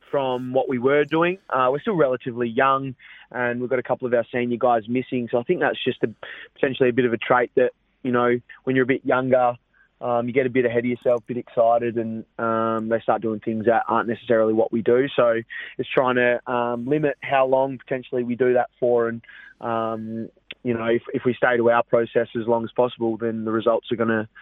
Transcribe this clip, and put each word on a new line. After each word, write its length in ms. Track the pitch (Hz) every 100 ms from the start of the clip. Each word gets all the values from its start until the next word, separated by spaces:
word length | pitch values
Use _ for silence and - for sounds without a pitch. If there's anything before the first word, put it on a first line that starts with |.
| _
from 420 | 143 135 127 127
what 160 | 127 127
we 100 | 127
were 260 | 123 147 147
doing. 320 | 160 170 185 -
Uh, 200 | 131 127
we're 80 | 143
still 160 | - 185
relatively 540 | 139 127 - 117 120
young, 460 | 117 135 135 135 123 - - -
and 300 | 120 123 120
we've 80 | 123
got 100 | 127
a 40 |
couple 220 | - 123 127
of 80 |
our 120 | 120 113
senior 280 | 123 123 120
guys 260 | 123 117 104
missing. 400 | 123 123 127 117
So 80 | 120
I 40 |
think 180 | 120 175
that's 200 | 139 107
just 220 | - -
a, 60 | - 104 - - - -
potentially 340 | 143 123 127
a 40 |
bit 120 | 120 123
of 80 |
a 40 | 113
trait 340 | - 123 120 -
that, 160 | 123 - _ _
you 80 | 131
know, 260 | 123 120 123 - - -
when 100 | 131
you're 80 |
a 40 | 127
bit 180 | 135 131
younger, 480 | 127 131 127 123 120 _ _ _ -
um, 260 | 123 120 120
you 60 |
get 140 | 120 127
a 20 |
bit 160 | 120 120
ahead 140 | 120
of 60 | 120
yourself, 360 | 123 127 120
a 40 | -
bit 100 | 123
excited, 580 | - - 113 120 120 113
and, 300 | 113 113 - -
um, 500 | 117 113 113 113 110
they 100 | 113
start 220 | - 110
doing 180 | 110 107
things 280 | - 110 107
that 160 | 113 -
aren't 220 | 113 196
necessarily 420 | 135 - 113 110
what 220 | 110 110
we 80 | 117
do. 260 | 107 120 139 -
So 260 | 120 113 113 - - -
it's 100 | 127
trying 260 | - 127 123
to, 260 | 123 120 -
um, 360 | 123 120 120 120
limit 300 | 151 147 -
how 240 | - 139 131
long 320 | 131 135 131
potentially 460 | - 131 123 127
we 120 | 120 120
do 180 | 127 123
that 140 | 117 -
for, 260 | 123 120 117
and, 140 | 117 - - - -
um, 680 | 117 113 113 113 110 113 110 _ - -
you 120 | 127 117
know, 100 | 113
if, 160 | 120 -
if 100 | 127 127
we 80 | 117
stay 220 | 131 120
to 140 | 117
our 100 | 117
process 440 | - 117 117 - 113 120
as 60 | 110
long 160 | 117
as 80 | 113
possible, 460 | - 123 - 113 107
then 280 | 113 113 110
the 60 |
results 400 | 110 107 113 -
are 40 | 113
gonna, 320 | 113 113 110 -